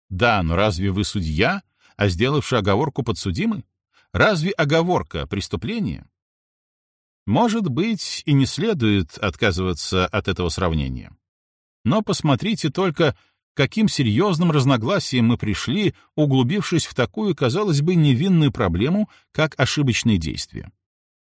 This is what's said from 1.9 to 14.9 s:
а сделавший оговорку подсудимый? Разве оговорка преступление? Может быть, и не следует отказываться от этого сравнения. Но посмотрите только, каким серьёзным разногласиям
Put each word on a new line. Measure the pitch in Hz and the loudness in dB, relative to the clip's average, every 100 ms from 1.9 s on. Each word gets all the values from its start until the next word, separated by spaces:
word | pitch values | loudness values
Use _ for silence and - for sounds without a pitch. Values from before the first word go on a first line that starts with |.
| - | -2
а | 104 | 0
сделавший | 85 123 147 - 123 | 2 0 0 0 0
оговорку | 101 98 151 - | 2 0 0 -4
подсудимый? | 120 101 98 90 220 202 - _ _ _ _ | -4 -4 -4 -2 -2 -4 -10 _ _ _ _
Разве | - 180 185 165 | 2 2 2 -2
оговорка | - 147 160 170 160 85 80 71 | 0 2 2 2 0 -2 -8 -6
преступление? | 98 - 95 117 226 127 67 - _ _ _ _ _ _ _ _ _ _ _ - | -6 -6 -6 -6 -6 -6 -8 -14 _ _ _ _ _ _ _ _ _ _ _ -2
Может | 127 233 226 185 | 2 2 0 -2
быть, | 123 220 208 - - - | -2 -2 -4 -6 -8 0
и | |
не | 139 | 2
следует | 131 - 220 185 113 101 85 - | 2 0 -2 0 2 2 -2 -4
отказываться | 101 - 110 87 92 82 - 92 90 | -6 0 0 0 -2 -4 -2 0 0
от | 104 98 | -2 -4
этого | 90 87 | -2 -4
сравнения. | - 92 80 67 62 50 - _ _ _ _ _ _ | -2 -2 -2 -4 -6 -12 -20 _ _ _ _ _ _
Но | 107 202 | -2 0
посмотрите | 214 190 151 127 180 220 160 | 0 -2 0 0 0 -2 -4
только, | 160 190 156 160 - _ _ _ | -2 -2 2 0 0 _ _ _
каким | - 139 - 214 | -2 -2 2 0
серьёзным | - 123 104 202 156 175 | 2 0 2 2 2 2
разногласиям | 147 131 127 110 | 2 4 2 0